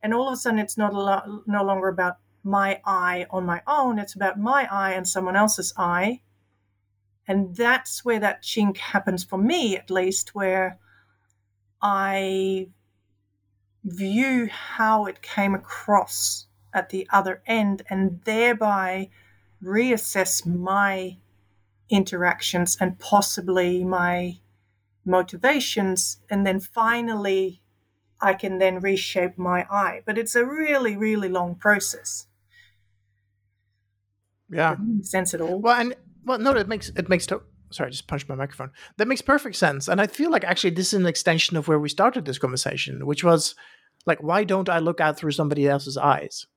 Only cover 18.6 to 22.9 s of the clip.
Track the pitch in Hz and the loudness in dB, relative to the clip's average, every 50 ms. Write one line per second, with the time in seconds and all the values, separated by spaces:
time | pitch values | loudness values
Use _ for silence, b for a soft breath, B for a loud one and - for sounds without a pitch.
18.6 | 220 208 202 196 190 185 185 190 190 190 b b b b b b b b b b | 2 2 2 2 0 -2 -4 -6 -6 -8 b b b b b b b b b b
19.6 | - 180 196 214 240 254 247 214 - - - 196 185 190 - - - 170 170 175 | -8 -2 0 2 4 4 2 0 0 -2 0 0 0 0 0 -2 -2 -2 -2 -2
20.6 | 175 185 190 202 202 196 196 190 185 185 185 - _ _ _ _ _ _ _ _ | -2 0 2 2 2 2 0 -2 -6 -8 -10 -14 _ _ _ _ _ _ _ _
21.6 | _ _ _ _ _ _ - 202 190 185 - 180 180 180 - - - - - 180 | _ _ _ _ _ _ 2 2 2 2 -2 0 0 0 0 0 -2 -4 0 0
22.6 | 175 170 - - 190 180 | 0 0 0 0 -2 -2